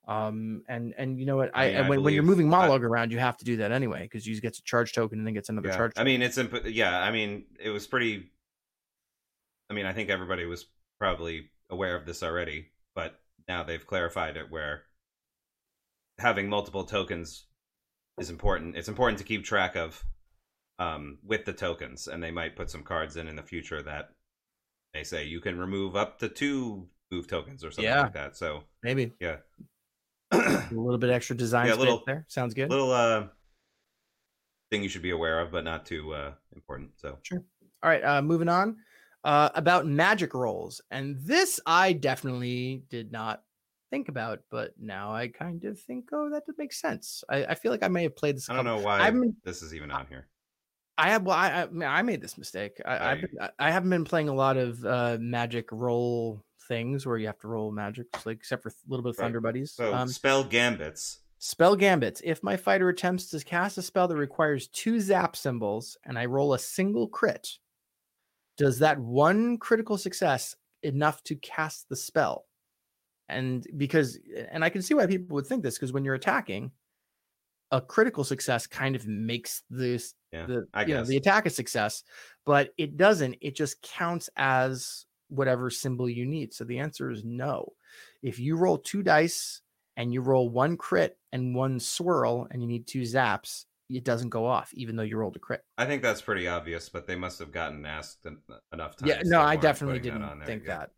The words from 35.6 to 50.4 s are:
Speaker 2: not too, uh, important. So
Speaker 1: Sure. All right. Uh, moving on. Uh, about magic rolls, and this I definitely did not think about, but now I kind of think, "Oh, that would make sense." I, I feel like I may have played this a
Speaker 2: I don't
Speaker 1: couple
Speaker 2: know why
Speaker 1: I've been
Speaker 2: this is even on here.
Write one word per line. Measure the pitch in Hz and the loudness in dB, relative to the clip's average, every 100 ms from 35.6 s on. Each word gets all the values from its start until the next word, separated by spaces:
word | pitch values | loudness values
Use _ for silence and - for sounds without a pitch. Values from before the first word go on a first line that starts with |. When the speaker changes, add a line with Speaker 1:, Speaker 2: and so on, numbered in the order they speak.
Speaker 2:
not | 80 80 - | -4 -8 -8
too, | 80 78 | -10 -8
uh, | 76 71 71 _ | -10 -10 -14 _
important. | - - 67 69 _ | -20 -16 -14 -14 _
So | 69 69 | -14 -14
Speaker 1:
Sure. | - 180 - _ _ - | -10 -10 -10 _ _ -2
All | 165 | 2
right. | 160 | 4
Uh, | 139 143 | 4 4
moving | 151 165 170 | 4 2 4
on. | 175 214 220 _ _ _ _ | 2 2 -2 _ _ _ _
Uh, | 147 147 151 | 4 6 6
about | 165 170 180 151 | 4 4 6 4
magic | 143 185 214 165 | 4 4 4 0
rolls, | 127 120 92 87 - - | 0 -2 -2 -6 -12 -10
and | 131 139 135 | -8 -6 -6
this | 160 330 370 - 160 | 2 4 4 0 4
I | 175 190 | 6 6
definitely | 156 131 127 135 123 123 123 127 131 - | 4 0 0 -2 -4 -4 -4 -4 -6 -8
did | 117 110 | -10 -8
not | 113 110 107 _ _ _ _ - | -6 -4 -6 _ _ _ _ -8
think | 277 240 | -6 -4
about, | 127 113 107 - | -6 -6 -6 -8
but | 120 - - | -8 -8 -10
now | 110 95 104 | -10 -8 -6
I | 110 123 | -4 -6
kind | - 175 170 208 | -6 -8 -8 -8
of | 202 | -10
think, | - 254 247 | -10 -10 -6
"Oh, | 302 294 | -4 -4
that | 294 302 | -6 -8
would | 302 | -10
make | 285 | -10
sense." | - 320 220 - - - | -6 -6 -6 -10 -12 -4
I, | 139 | -2
I | - | -2
feel | 160 226 | -2 -2
like | 214 | 0
I | 190 | 0
may | 180 | 0
have | 160 - | -2 0
played | 151 135 | -2 -2
this | - | -2
a | |
Speaker 2:
I | |
don't | 127 | -2
Speaker 1:
couple | |
Speaker 2:
know | 123 107 | 0 0
why | 101 101 202 | 2 4 6
Speaker 1:
I've | 247 | 4
been | 233 - | 2 -2
Speaker 2:
this | 90 - | -8 -10
is | 80 | -10
even | 73 73 | -10 -8
on | 69 67 | -8 -8
here. | 65 - _ | -14 -18 _